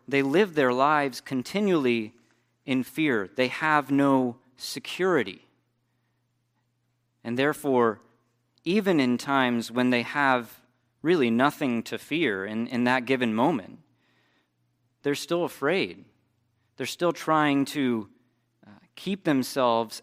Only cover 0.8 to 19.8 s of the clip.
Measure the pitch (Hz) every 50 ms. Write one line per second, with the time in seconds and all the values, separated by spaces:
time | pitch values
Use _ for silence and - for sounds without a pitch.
0.8 | 135 147 156 147 143 139 120 - - - 135 127 123 - - 196 214 196 180 160
1.8 | 135 123 120 117 107 107 - _ _ _ _ _ _ _ _ _ _ - 127 131
2.8 | 120 - - 156 156 151 123 107 98 90 - - 127 123 - - 156 156 151 147
3.8 | 139 131 139 139 139 139 139 135 127 123 117 - _ _ _ - - - - 139
4.8 | - - - - 180 190 180 143 107 95 87 - _ _ _ _ _ _ _ _
5.8 | _ _ _ _ _ _ _ _ _ _ _ _ _ _ _ _ _ _ _ _
6.8 | _ _ _ _ _ _ _ _ - 117 120 123 139 147 151 - - 143 131 123
7.8 | 120 113 104 101 - _ _ _ _ _ _ _ _ _ _ _ - 165 185 220
8.8 | 196 196 180 151 131 123 123 120 - 143 139 139 131 123 120 117 110 - 113 123
9.8 | 123 127 127 120 117 - - 147 143 135 131 123 117 110 - - _ _ _ _
10.8 | _ _ _ _ - 156 185 170 127 117 113 117 131 147 - - 160 127 120 117
11.8 | 107 - 123 110 - - 147 165 165 123 101 95 95 104 107 110 117 120 135 120
12.8 | 123 123 127 131 123 123 135 127 127 117 107 110 127 160 170 117 90 - - -
13.8 | _ _ _ _ _ _ _ _ _ _ _ _ _ _ _ _ _ _ _ _
14.8 | _ _ _ _ - 143 143 135 - - 170 175 170 131 - - 135 143 175 196
15.8 | 131 92 85 - - _ _ _ _ _ _ _ _ _ _ _ _ _ _ -
16.8 | 131 - - - 175 175 156 - - - 156 156 151 147 139 139 139 - - 147
17.8 | 135 127 120 113 101 - _ _ _ _ _ _ _ _ _ _ _ 104 104 -
18.8 | _ _ - - - 185 202 196 - 170 143 131 123 - - 143 127 120 117 113